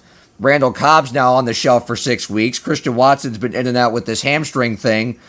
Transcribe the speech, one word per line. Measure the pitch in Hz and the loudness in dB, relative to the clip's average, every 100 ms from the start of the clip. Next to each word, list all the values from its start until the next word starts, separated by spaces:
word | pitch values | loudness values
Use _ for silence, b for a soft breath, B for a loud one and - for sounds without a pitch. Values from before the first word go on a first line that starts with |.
| b b b b | b b b b
Randall | 127 143 131 | 2 2 2
Cobb's | - 143 160 135 | 2 4 4 2
now | 135 127 | 2 2
on | 127 120 | 2 0
the | |
shelf | 113 139 120 - | 0 2 2 0
for | 117 | -4
six | 131 113 - | -2 -4 -4
weeks. | 104 117 - | -2 -2 -2
Christian | - 151 143 120 | -4 -4 -2 2
Watson's | 131 139 135 110 | 4 2 -2 -6
been | 120 | -6
in | 104 123 | -4 -2
and | 123 | 0
out | 120 | 0
with | 117 117 | -2 -4
this | 110 | -4
hamstring | 139 147 147 135 117 107 | -2 -2 -2 -4 -4 -2
thing. | 123 110 117 117 | -2 -2 -2 -8